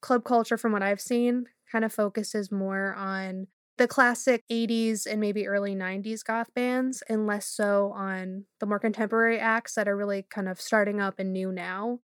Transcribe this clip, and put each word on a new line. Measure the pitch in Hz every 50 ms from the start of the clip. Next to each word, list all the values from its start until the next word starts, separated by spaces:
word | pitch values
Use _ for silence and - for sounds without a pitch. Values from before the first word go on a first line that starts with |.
club | - - 254 240 226
culture, | - 254 233 226 - 240 220
from | - 233 220
what | 202 190
I've | 196 202 202
seen, | - - 247 240 240 240 240 247 247 - _ _ _ _
kind | - 226 220
of | 220
focuses | - - 214 202 196 - 208 - - 220 202 196
more | 208 196 190 196 196 196 196 196 190
on | 190 196 190 190 190 190 190 185 190 190 - _ _ _ _ _ -
the | 247 240
classic | - - 254 240 240 233 - - 254 226 - _
eighties | 233 233 226 214 233 226 226 226 220 202 - 202
and | 214 214
maybe | 214 208 202 214 202 196
early | 196 202 202 202 196
nineties | 190 185 185 190 196 196 220 220 220
goth | - - 220 226 233 - _
bands, | 247 247 247 247 254 254 262 262 - - -
and | 226 214 214
less | 208 208 208 196 -
so | - - 214 208 202 202 202 202 208
on | 202 196 190 190 185 185 185 185 190 196 _ _ _
the | - 202
more | 208 202
contemporary | 202 226 208 214 226 208 220 226 226 226 226 226
acts | - 226 220 226 233 - -
that | - 208 202
are | 202 202
really | 208 202 202 196
kind | 196 _ - 214 190 190
of | 185 -
starting | - - - 220 208 202 202 208
up | 202 196 190 -
and | 190 190 185
new | 185 185 190
now | 185 185 175 175 185 190 208 233 247 247 _ _